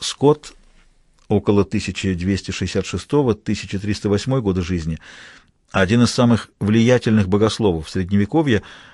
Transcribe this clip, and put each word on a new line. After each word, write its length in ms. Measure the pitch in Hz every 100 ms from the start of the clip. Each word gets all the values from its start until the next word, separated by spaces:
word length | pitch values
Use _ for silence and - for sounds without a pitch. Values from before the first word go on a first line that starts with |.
Скотт, 520 | - - 139 151 - - _ _ _ _ _ _ -
около 340 | 104 104 101
тысяча 500 | 95 107 - 92 95 87
двести 360 | 92 95 -
шестьдесят 340 | 92 95 101 -
шестого, 480 | 95 - 147 131
тысяча 460 | 104 - 104 - 98
триста 300 | 104 101 104
восьмой 320 | 101 - 131
года 200 | 104 92
жизни, 380 | 85 90 80 78 - - - - _ _ _
один 320 | 95 92 117
из 80 | 117
самых 380 | - 120 113 - -
влиятельных 680 | 104 113 117 123 120 107 92
богословов 600 | 101 107 - 107 82 78
Средневековья, 720 | 95 90 101 101 160 147 104 - - -